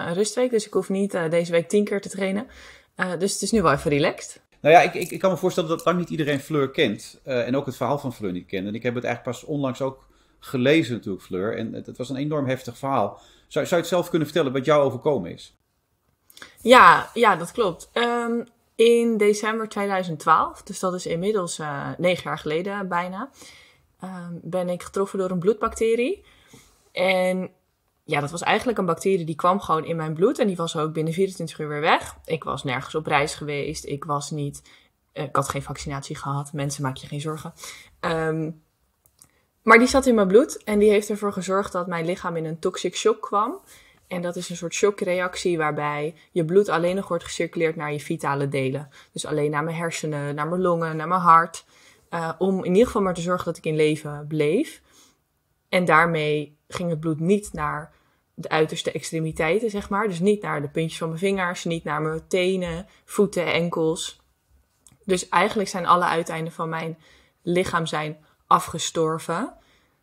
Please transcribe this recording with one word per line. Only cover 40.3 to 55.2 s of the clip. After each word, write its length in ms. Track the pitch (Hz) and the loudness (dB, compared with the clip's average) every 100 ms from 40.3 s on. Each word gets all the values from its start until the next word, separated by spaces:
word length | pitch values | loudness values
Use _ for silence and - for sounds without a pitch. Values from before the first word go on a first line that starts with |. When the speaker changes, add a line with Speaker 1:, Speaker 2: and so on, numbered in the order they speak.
| 202 302 - | 6 4 -2
Speaker 1:
en 160 | - 208 | -2 4
die 100 | 208 | 6
heeft 200 | 208 208 | 4 2
ervoor 240 | 208 208 | -4 -4
gezorgd 380 | 202 180 190 202 | -4 -2 -2 -2
dat 160 | 180 180 | -6 -4
mijn 180 | 170 165 | -4 -4
lichaam 300 | 185 180 165 | -4 -6 -6
in 100 | 160 | -6
een 140 | 165 | -4
toxic 360 | 185 - 180 - | -4 -4 -6 -2
shock 260 | 214 233 | 0 0
kwam. 380 | - 202 226 381 - - _ _ _ | -2 -2 -2 -4 -14 -20 _ _ _
En 140 | 180 | -8
dat 140 | 175 180 | -6 -8
is 140 | 175 | -8
een 60 | 170 | -8
soort 180 | 170 | -8
shockreactie 840 | - 202 208 185 180 180 - 185 170 | 2 2 2 -2 0 -2 -2 -2 0
waarbij 580 | 151 147 147 147 151 - _ | 0 -2 -4 -4 -6 -8 _
je 140 | 180 160 | -4 2
bloed 240 | 185 202 | 4 4
alleen 260 | 165 175 190 | 2 0 -2
nog 120 | 190 | -4
wordt 160 | 170 | -6
gecirculeerd 520 | - - 165 170 160 165 | -6 -6 -4 0 -2 -2
naar 160 | 151 | -6
je 80 | 147 | -6
vitale 480 | - 165 151 139 143 | -4 -4 -2 -2 -2
delen. 400 | 139 131 135 147 - - | 0 -2 -4 -10 -20 -18
Dus 140 | - - | -12 -4
alleen 260 | 151 147 | -2 0
naar 120 | 151 | -2
mijn 120 | 160 165 | -4 -4
hersenen, 580 | 170 160 156 147 143 147 | -6 -4 -6 -4 -6 -4
naar 120 | 151 | -4
mijn 140 | 180 | 0
longen, 340 | 180 170 165 156 | 0 0 -2 -4
naar 120 | 156 | -2
mijn 140 | 185 | 2
hart. 440 | 175 165 170 - - _ - _ _ | 8 8 6 -4 -20 _ -20 _ _
Eh, 200 | 175 165 160 | -6 -4 0
om 200 | 190 190 | 0 0
in 80 | 165 | 2
ieder 140 | 185 247 | 4 4
geval 160 | 220 | 4
maar 120 | 196 | 0
te 80 | 175 | -2
zorgen 240 | 170 180 175 | -2 -2 -2
dat 120 | 160 | -6
ik 80 | 165 | -4
in 100 | 156 | 2
leven 500 | 156 151 151 147 151 | 2 2 -4 -12 -6
bleef. 540 | 156 147 190 311 - _ _ _ _ | 0 2 2 0 -6 _ _ _ _